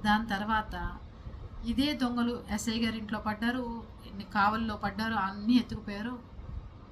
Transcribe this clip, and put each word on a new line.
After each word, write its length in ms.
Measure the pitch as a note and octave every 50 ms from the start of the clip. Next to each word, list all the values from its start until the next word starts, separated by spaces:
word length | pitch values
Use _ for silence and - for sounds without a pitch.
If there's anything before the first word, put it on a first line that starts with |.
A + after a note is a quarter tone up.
| -
దాని 220 | G#3 G#3 G#3+ A3+
తర్వాత 720 | G#3+ G#3 F#3+ G#3 G#3+ A3+ G#3+ G3 - - F3+ F3 F3 A3+ A3 - - - - - - - - - - - - -
ఇదే 280 | A#3 A#3 G#3 C#4 D4 D4
దొంగలు 500 | A#3 B3+ A#3+ A#3+ A#3+ A#3 A#3+ A#3+ - - -
ఎస్ఐ 280 | G#3 G#3 - A#3 A3 A#3
గారి 180 | A#3 A3+ A3
ఇంట్లో 220 | A3+ G#3+ G#3 G#3+ G#3+
పడ్డారు, 640 | - G#3+ G#3 G#3 A3+ A#3 B3 C4 B3 A#3+ A#3 A#3 A3+ - - - -
ఎన్ని 160 | - - G3 G3+
కావల్లో 520 | - - G#3+ G3 G#3 A3 A3+ A#3 A3 G#3
పడ్డారు, 380 | G#3 - G3+ G3 G3 A3 A3+ A3+
అన్నీ 400 | G#3 F#3+ G3 G3 G3+ G#3 A3 B3
ఎత్తుకుపోయారు. 680 | B3 G#3+ - A#3 G#3+ - G#3+ G3+ G3+ A3 A#3+ B3 A#3+ - - - - - - - - - - - - - -